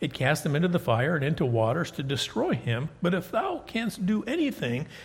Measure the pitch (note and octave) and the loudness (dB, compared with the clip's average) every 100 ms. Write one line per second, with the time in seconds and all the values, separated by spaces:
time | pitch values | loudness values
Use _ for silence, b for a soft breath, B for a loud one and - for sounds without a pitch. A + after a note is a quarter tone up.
0 | C#3+ - C3 D3+ D#3+ C#3+ F3+ F3 - A2+ | -6 0 0 2 2 2 2 2 2 2
1 | C3+ E3+ C#3 D#3+ C3+ A#2 A2 D3 E3+ - | 2 2 0 0 2 4 4 2 -2 -4
2 | C#3 - - A3 E4 C3+ - A#2 D3+ - | -4 -2 -2 -2 0 0 0 -2 -2 -2
3 | F3 F3+ - - F#4+ E4 - A3+ A3+ - | 0 0 0 -2 -2 -4 -6 -4 -4 -2
4 | F#3 G#3+ G#3 D#4+ C#4+ - B2+ A#2+ D#3 B | 0 0 0 0 0 0 -2 -2 -4 B